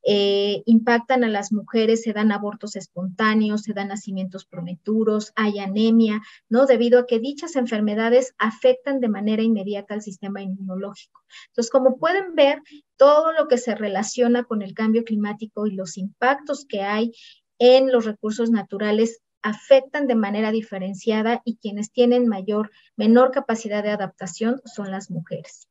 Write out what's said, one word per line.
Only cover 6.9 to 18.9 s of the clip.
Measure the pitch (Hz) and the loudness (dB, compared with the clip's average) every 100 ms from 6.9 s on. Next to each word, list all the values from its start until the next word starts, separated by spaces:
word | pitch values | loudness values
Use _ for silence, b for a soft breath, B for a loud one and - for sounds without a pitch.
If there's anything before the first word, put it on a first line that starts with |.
| 247 | 4
a | 247 | 4
que | 226 | -2
dichas | 247 285 330 285 | -2 -8 -6 -4
enfermedades | 233 220 214 208 226 240 262 _ | -2 -2 -2 0 2 2 2 _
afectan | 214 - 262 254 - 277 | -4 0 2 2 -2 -2
de | 240 | -2
manera | 196 208 220 | -2 -2 0
inmediata | 226 214 190 208 202 | 0 0 -2 -8 -8
al | 208 | -10
sistema | 208 185 196 196 | -10 -12 -10 -10
inmunológico. | 196 190 190 185 196 202 - _ _ B B | -10 -10 -8 -8 -10 -12 -20 _ _ B B
Entonces, | - 226 | -6 0
como | 262 262 262 | 2 2 2
pueden | 320 370 370 | 0 0 -2
ver, | 330 277 302 B B _ _ | 2 2 2 B B _ _
todo | 277 302 320 | 6 6 4
lo | 320 302 | 0 0
que | 247 | 0
se | 247 208 | -2 -6
relaciona | 214 190 214 - 240 240 | -4 -4 -6 0 2 2
con | 240 220 | 0 -6
el | 196 | -8
cambio | 175 220 226 | -4 0 0
climático | 226 214 208 214 214 - 214 | 0 -4 -4 -6 -12 -6 -6
y | 190 | -6
los | 185 190 | -10 -10
impactos | 190 _ 247 285 302 277 - | -12 _ -2 -2 -4 -10 -8
que | 208 | -6
hay | 196 214 233 B B B _ _ | -4 -2 -4 B B B _ _
en | 240 262 262 | 6 8 6
los | 247 220 | 2 0
recursos | 214 214 214 233 | -6 -8 -2 0
naturales | 226 196 202 214 | 0 -2 -6 -2